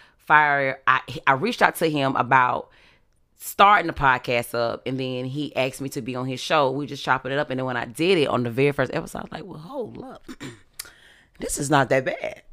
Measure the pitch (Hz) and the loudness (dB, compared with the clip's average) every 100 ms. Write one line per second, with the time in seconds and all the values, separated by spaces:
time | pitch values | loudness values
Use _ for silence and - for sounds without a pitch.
0 | _ _ - 151 147 139 135 - - 131 | _ _ 4 6 6 2 0 0 0 0
1 | - 120 - 135 214 - 180 - 165 147 | -2 -2 2 2 0 2 2 2 0 2
2 | 135 131 123 131 123 - - _ _ _ | 0 0 4 4 4 0 -6 _ _ _
3 | _ _ _ _ - - 202 208 170 - | _ _ _ _ -8 4 6 6 2 0
4 | 139 123 - 120 - 120 117 - 123 131 | 2 2 0 -2 -2 -2 -2 -4 -6 -6
5 | 131 127 131 143 143 131 131 - 135 147 | -6 -6 -6 -6 -4 -2 -4 -4 -8 -8
6 | 120 123 131 127 - 160 131 135 151 139 | -8 -6 -6 -6 0 2 2 0 -6 -6
7 | 156 131 127 139 147 131 131 120 120 113 | 0 0 0 -4 -2 -4 -4 -4 -6 -2
8 | 170 180 139 123 120 117 143 139 127 165 | 2 4 4 2 0 2 2 2 -2 -4
9 | - - - 160 190 156 160 277 202 117 | -6 -10 -12 -14 -14 -16 -12 -10 -10 -12
10 | 262 180 - - - 110 _ - - - | -16 -18 -20 -16 -16 -16 _ -18 -18 -20
11 | - _ _ - - - 143 143 131 131 | -20 _ _ -12 -8 -6 0 2 4 0
12 | 123 - - - - | 0 -6 -10 -12 -18